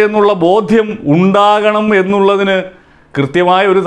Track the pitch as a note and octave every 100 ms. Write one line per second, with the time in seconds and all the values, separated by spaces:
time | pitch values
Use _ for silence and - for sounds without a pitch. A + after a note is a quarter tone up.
0 | G#3+ G#3+ G3+ G3+ E3 G3+ G#3 A3+ G#3+ -
1 | C#3 D3+ F#3+ G3 G#3 G#3 G#3 G#3+ G#3+ G3+
2 | F#3 G3+ G3 G3 G3 F#3+ F#3 - _ _
3 | _ - C#3 E3+ F3+ F3+ G3+ F#3+